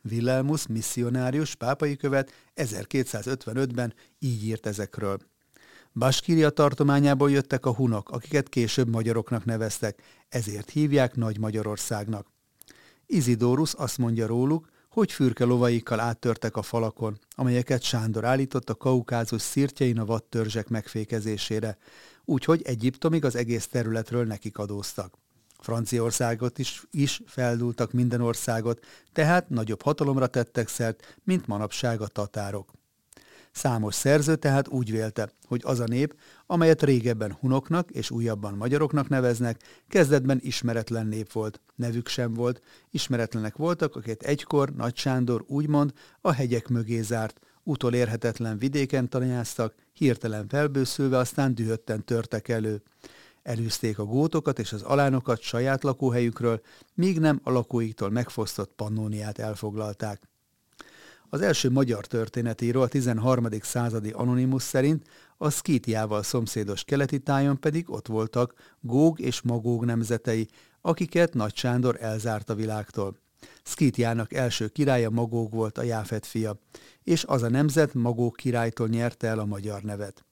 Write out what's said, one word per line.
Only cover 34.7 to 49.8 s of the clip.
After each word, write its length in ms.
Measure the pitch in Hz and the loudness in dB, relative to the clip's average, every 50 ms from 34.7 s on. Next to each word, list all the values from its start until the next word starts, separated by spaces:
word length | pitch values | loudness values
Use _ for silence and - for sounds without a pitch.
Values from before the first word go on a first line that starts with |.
| - 131 120 107 | -2 -2 -2 0
vélte, 380 | 110 110 110 110 - - 107 104 _ _ - | -2 -2 -2 -2 -4 -4 -6 -6 _ _ -8
hogy 140 | _ 123 123 - | _ -6 -4 -2
az 160 | 135 135 120 | -2 0 0
a 80 | 120 | 0
nép, 280 | 113 120 127 143 151 - _ - - - - _ | 0 0 0 0 -2 -4 _ -20 -20 -20 -20 _
amelyet 380 | _ 180 170 165 165 156 - - | _ 2 6 8 6 6 6 6
régebben 540 | 139 135 120 110 123 117 107 107 104 98 - | 4 4 4 4 0 0 0 -4 -6 -6 -4
hunoknak 520 | - 127 131 139 135 - 165 175 175 - | 0 0 0 0 0 0 0 0 0 -2
és 200 | - 135 113 - | -6 -8 -6 -4
újabban 420 | 123 117 117 113 110 101 104 101 101 | -4 -2 -2 -2 -2 -4 -6 -8 -6
magyaroknak 560 | 101 107 123 139 147 156 139 151 147 135 - | -4 -2 0 2 2 2 2 2 0 0 2
neveznek, 520 | 143 131 127 123 120 110 123 117 113 - - - - _ _ | 0 2 2 2 2 2 -2 -4 -4 -6 -12 -20 -20 _ _
kezdetben 520 | _ - 196 165 135 147 139 131 135 139 127 | _ 4 6 6 8 6 4 4 4 0 0
ismeretlen 640 | - 135 117 - - 117 117 113 107 - 117 113 110 | 0 -4 -6 -2 -2 -2 -2 -2 -2 -2 -4 -2 -2
nép 240 | 107 107 110 107 - | -4 -4 -6 -8 -6
volt, 300 | - 110 110 107 104 - _ _ _ | -6 -6 -6 -6 -8 -12 _ _ _
nevük 320 | - 123 120 117 120 120 | -6 -6 -4 -4 -4 -4
sem 260 | - - - 123 117 113 | -4 -4 -2 -2 -2 -2
volt, 280 | 113 120 120 127 - _ - - - _ _ | 0 -2 -2 -2 -4 _ -20 -20 -20 _ _
ismeretlenek 680 | - 117 - - 127 117 117 107 - 113 107 107 - | -6 -6 -2 0 0 0 0 -2 -2 -4 -4 -6 -6
voltak, 400 | - 151 170 175 - 160 147 - | -2 -2 -2 0 0 -2 -4 -4
akiket 280 | 127 107 117 110 - - | -8 -8 -8 -8 -6 -2
egykor 460 | 143 147 143 - - - 143 139 135 | -2 -2 -2 -2 0 2 2 2 2
Nagy 280 | 139 127 117 120 123 | -2 -4 -4 -4 -4
Sándor 460 | - - 139 131 127 123 120 120 110 - | -2 -2 0 0 2 2 0 0 -2 -2
úgymond 460 | - 139 143 151 147 151 143 147 143 - - - - _ _ | -2 -2 -2 0 2 2 2 2 2 -2 -8 -20 -20 _ _
a 100 | - 185 | 0 0
hegyek 360 | 151 120 135 120 123 117 - | 2 2 0 0 0 -2 0
mögé 340 | - 123 117 110 107 117 113 | -2 -2 -2 0 -2 -2 -2
zárt, 380 | 110 104 120 113 110 107 - _ _ _ _ _ _ | -2 -2 -2 -4 -4 -6 -8 _ _ _ _ _ _
utolérhetetlen 920 | 185 143 - - 123 120 123 123 110 113 110 - 117 113 - 117 113 110 | -4 -4 0 0 2 2 2 2 2 0 -2 -2 -2 -2 -2 -4 -4 -4
vidéken 520 | 101 120 139 139 147 139 131 - 131 123 117 | -2 -2 -2 0 0 0 0 0 0 0 0
tanyáztak, 640 | - 127 127 127 123 123 117 - - - 110 107 _ _ | -2 -2 0 0 -2 -2 -4 -6 -4 -4 -4 -4 _ _